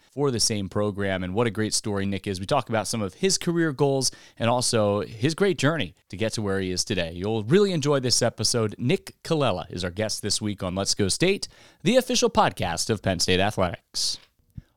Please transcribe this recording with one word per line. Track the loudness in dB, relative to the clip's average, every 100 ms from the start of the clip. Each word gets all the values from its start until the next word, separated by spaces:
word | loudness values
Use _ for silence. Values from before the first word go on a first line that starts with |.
| _
for | -4 -2
the | 2
same | 0 0 -2
program. | -2 -2 0 -2 -2
And | -2
what | 0 0
a |
great | 0 -2
story | -2 -2 -2
Nick | -2 -2 -4
is. | -6
We |
talk | 0 -2 0
about | -2 -2
some | -2
of | -4
his | -2 0 0
career | 0 0 0
goals | 2 2 2 -2 -4 -12 -4
and | 0
also | 2 2 2 2 2
his | -2 -2 -2
great | 2 0 2
journey | 0 0 -4 -10 _
to | -4
get | -4
to | -2
where | -2 0
he | 0
is | -2
today. | 0 -2 -2
You'll | -4 -4 -2
really | 2 4 4
enjoy | 2 0 0
this | 2 2
episode. | 0 0 -2 0 0 -2
Nick | 0 0 -4 -12
Colella | -4 0 0 -2 -4
is | -6
our | -4
guest | -2 -2 -2
this | -4 -2
week | -2 -4
on | -4
Let's | -2 -2
Go | 0 0
State, | 2 0 0 -6 -14 -20 _
the | 2 2
official | 2 2 2
podcast | 4 2 2 -2 -2 -2
of | 0
Penn | 0 0
State | 2 4
Athletics. | 2 2 -2 -2 _ -4 -4 -4 -12 _ _ -20 -20